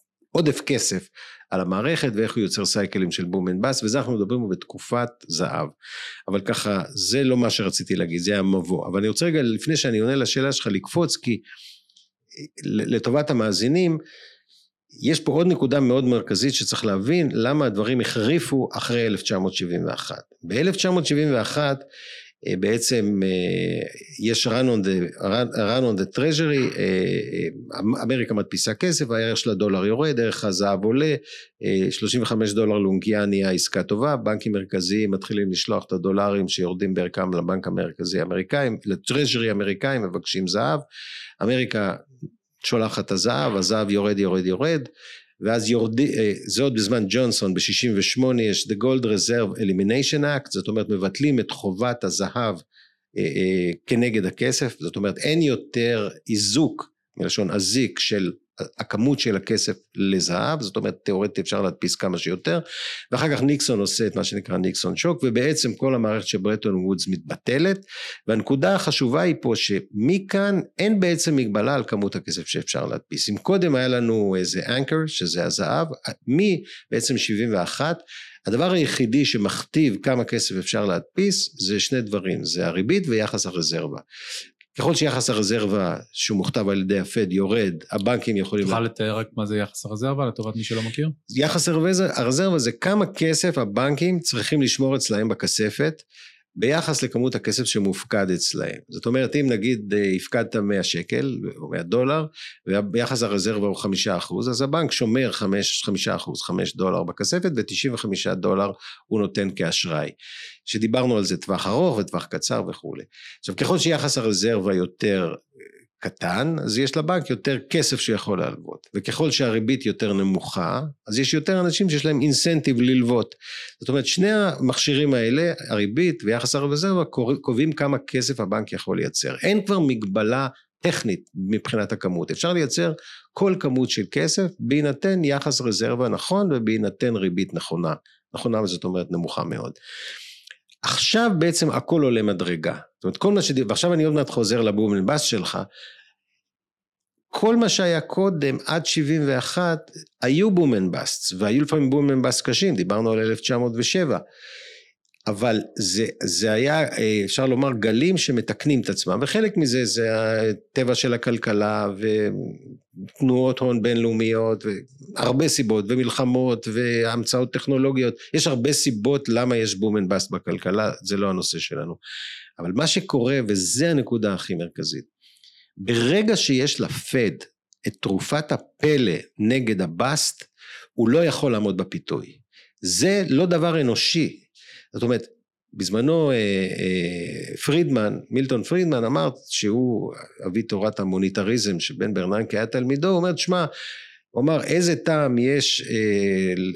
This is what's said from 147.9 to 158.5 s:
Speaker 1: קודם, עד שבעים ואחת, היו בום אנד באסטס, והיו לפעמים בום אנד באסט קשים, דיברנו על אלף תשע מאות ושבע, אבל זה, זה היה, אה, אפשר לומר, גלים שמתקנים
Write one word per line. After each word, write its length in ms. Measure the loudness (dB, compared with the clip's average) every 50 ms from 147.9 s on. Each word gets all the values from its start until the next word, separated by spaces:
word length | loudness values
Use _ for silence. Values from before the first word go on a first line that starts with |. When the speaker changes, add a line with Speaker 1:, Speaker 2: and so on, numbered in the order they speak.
| 2 0
Speaker 1:
קודם, 580 | -2 -2 0 2 2 2 2 2 0 0 0 -2 -2
עד 200 | -2 -2 -2 0
שבעים 360 | 0 0 0 2 2 2 2 2
ואחת, 640 | 2 0 0 -2 -2 -2 0 0 0 0 -2 -4 -10 -20 -20 -20 _ _ -2 0
היו 280 | 2 4 4 4 4
בום 240 | 6 6 6 6 4
אנד 180 | 4 2 0 0
באסטס, 400 | -2 -4 -4 -6 -4 -4 -4 -2 0
והיו 240 | 0 2 4 2 2
לפעמים 280 | 2 2 2 4 4
בום 200 | 4 4 4 4
אנד 120 | 4 4 2
באסט 260 | 2 2 0 0 0
קשים, 280 | 2 2 2 2 2
דיברנו 340 | 2 0 0 2 2 2 2
על 80 | 2 2
אלף 220 | 2 0 0 -2
תשע 180 | -2 0 0 2
מאות 140 | 0 0 0
ושבע, 420 | 0 0 0 2 2 2 2 0 -2 -4 -8 -20 -20 -20 -20 -20 -20 -20 -20 -20 -20 -20 _ _ _ _ _ _ _ -8
אבל 340 | -6 -4 0 2 2 2 2 0 -4 -6 -4
זה, 280 | -2 0 0 0 0 -2 -2 -4 -4
זה 300 | -4 -2 0 0 2 2
היה, 360 | 2 2 2 2 2 0 0 0 0
אה, 240 | 0 2 2 2 0
אפשר 220 | 0 0 0 2
לומר, 260 | 2 2 2 2 0 0
גלים 440 | 0 0 2 2 4 4 4 2
שמתקנים 640 | 2 0 0 0 0 0 -2